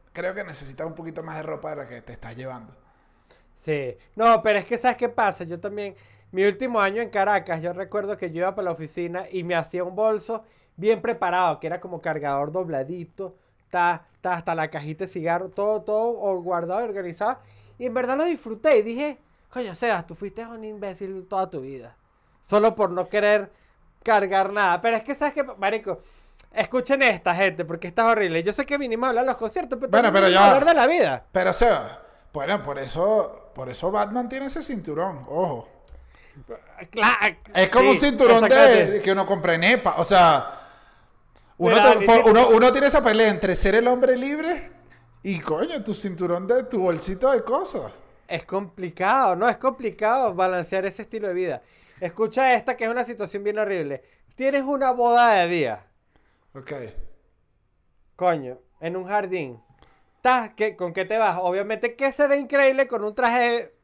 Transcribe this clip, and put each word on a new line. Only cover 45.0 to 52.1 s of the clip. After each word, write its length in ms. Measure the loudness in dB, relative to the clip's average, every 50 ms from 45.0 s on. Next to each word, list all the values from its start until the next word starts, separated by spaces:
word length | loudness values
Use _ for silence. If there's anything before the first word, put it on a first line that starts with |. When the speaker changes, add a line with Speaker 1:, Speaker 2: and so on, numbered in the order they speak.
| _ _ _ _ -8
Speaker 1:
y, 160 | -6 -6 -6
coño, 440 | -6 -6 -4 -4 -4 -4 -6 -6 -6
tu 100 | -8 -8
cinturón 520 | -6 -8 -8 -6 -6 -4 -4 -4 -4 -2 -2
de, 160 | 0 0 -2
tu 160 | -2 -4 -2
bolsito 520 | 0 0 -2 -2 -4 -8 -4 -2 0 2
de 120 | 2 0 0
cosas. 560 | -2 -2 -4 -4 -6 -8 -10 -10 -10 -14 -18 -20 -20 _ _ _ -10
Speaker 2:
Es 160 | -10 -10 -8
complicado, 920 | -6 -6 -6 -6 -8 -12 -12 -12 -12 -8 -4 -2 0 2 2 2 2 2
¿no? 140 | 2 0 0
Es 80 | 0 0
complicado 760 | -2 -4 -4 -4 -6 -8 -6 -2 -2 0 0 2 0 0 0
balancear 500 | 0 0 0 0 -2 -4 -4 -4 -4 -4
ese 160 | -4 -6 -10 -12
estilo 240 | -12 -10 -8 -6 -6
de 60 | -4
vida. 280 | -4 -4 -4 -6 -8 -10 _ _ _ _ _ _ _
Escucha 540 | -10 -10